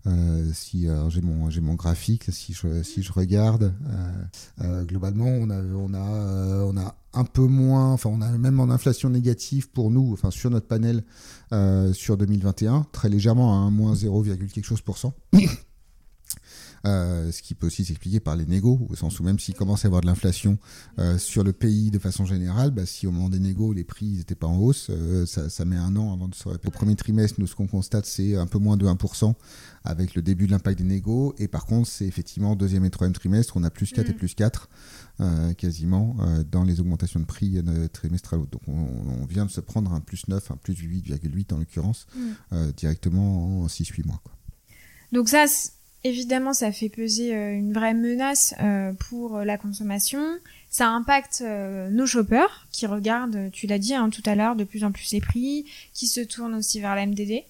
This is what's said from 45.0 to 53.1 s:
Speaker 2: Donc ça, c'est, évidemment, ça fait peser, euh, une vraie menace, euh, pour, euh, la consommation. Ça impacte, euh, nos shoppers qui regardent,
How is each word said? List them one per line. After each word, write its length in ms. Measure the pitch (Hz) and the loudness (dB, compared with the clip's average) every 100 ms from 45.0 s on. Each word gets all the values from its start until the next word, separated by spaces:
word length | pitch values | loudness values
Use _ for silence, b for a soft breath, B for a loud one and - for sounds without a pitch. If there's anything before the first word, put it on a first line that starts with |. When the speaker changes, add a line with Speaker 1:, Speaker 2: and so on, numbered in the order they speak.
| B | B
Speaker 2:
Donc 160 | 247 226 | 0 4
ça, 160 | 285 294 | 6 6
c'est, 220 | 294 - - _ _ 262 | 2 -4 -12 _ _ -4
évidemment, 480 | 247 240 262 262 | -4 -2 -2 0
ça 200 | 269 214 | 0 -2
fait 160 | 202 214 | -2 -6
peser, 440 | 220 226 220 240 | -6 -4 -2 -2
euh, 220 | 220 208 202 | -4 -4 -4
une 160 | 208 | -2
vraie 220 | 214 220 | 0 0
menace, 600 | 226 240 247 269 277 - - | 0 0 0 0 2 0 2
euh, 300 | 208 202 190 | 0 0 -2
pour, 460 | 190 - 240 240 214 | -6 -10 -8 -8 -4
euh, 80 | 208 | -4
la 120 | 208 | -4
consommation. 640 | 208 202 208 202 - 277 311 349 B B B | -6 -6 -6 -2 -2 -2 -4 -6 B B B
Ça 200 | - 240 | 0 0
impacte, 520 | 233 233 277 277 - 233 | 0 2 0 0 -8 -6
euh, 440 | 208 196 196 190 | -6 -6 -6 -2
nos 140 | 214 262 | 0 2
shoppers 600 | 240 208 226 381 - - | 2 4 4 4 0 -14
qui 120 | - 220 | -6 -4
regardent, 600 | 208 208 | -2 -2